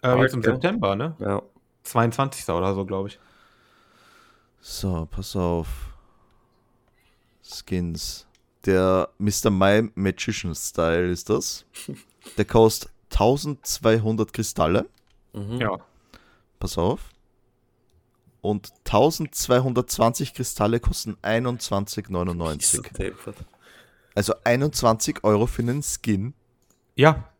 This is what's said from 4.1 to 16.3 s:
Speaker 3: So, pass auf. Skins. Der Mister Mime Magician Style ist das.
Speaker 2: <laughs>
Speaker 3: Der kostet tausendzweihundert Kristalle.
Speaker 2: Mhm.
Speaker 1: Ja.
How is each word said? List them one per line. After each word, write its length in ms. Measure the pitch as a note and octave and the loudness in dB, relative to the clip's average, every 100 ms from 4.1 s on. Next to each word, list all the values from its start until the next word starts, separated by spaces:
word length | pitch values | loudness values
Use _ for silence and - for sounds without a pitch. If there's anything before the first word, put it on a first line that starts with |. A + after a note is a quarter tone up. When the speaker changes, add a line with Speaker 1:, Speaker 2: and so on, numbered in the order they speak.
| _ _ _ _ _ | _ _ _ _ _
Speaker 3:
So, 480 | - - G2 F2 D#2+ | -16 -6 -4 -4 -4
pass 260 | - F#2+ G2+ | -8 -8 -2
auf. 540 | F2 E2+ D#2+ - - - _ _ _ _ _ _ _ _ _ _ _ _ _ _ | 0 0 -4 -8 -12 -16 _ _ _ _ _ _ _ _ _ _ _ _ _ _
Skins. 840 | - - - F#2 F2 D#2+ - - _ _ _ _ | -18 -18 -6 -4 -4 -6 -10 -12 _ _ _ _
Der 460 | - F#2 F#2 F#2 - _ | 2 4 4 4 0 _
Mister 320 | G#2 G2+ A#2 | -2 0 0
Mime 400 | F#2+ G2 G#2 A2+ | 4 4 4 2
Magician 600 | - G2 F2+ - G#2+ F2+ | -2 -2 -2 -4 -6 -6
Style 560 | D2+ - - E2 E2+ F2+ | -8 -8 -2 2 2 0
ist 180 | F2+ - | -2 -2
das. 380 | A2+ F#3 - _ - - | -2 -2 -10 _ -20 -14
Speaker 2:
<laughs> 500 | C#3 _ _ - - | -16 _ _ -18 -4
Speaker 3:
Der 80 | G#2 | 2
kostet 440 | A#2 A2+ - - - _ | 6 6 4 -10 -18 _
tausendzweihundert 1200 | - G#2 C#3+ D3 C#3 - - A#2 A2+ A2 A2 G#2+ | 2 2 2 -2 -8 -6 -2 2 2 2 -2 -2
Kristalle. 540 | - A2 - D#2 G2 F4 _ _ _ _ | -4 -6 0 2 2 0 _ _ _ _
Speaker 2:
Mhm. 260 | - G2+ A#2+ | -14 -8 -4
Speaker 1:
Ja. 160 | A2+ F#2+ - _ _ - _ | -4 -4 -10 _ _ -20 _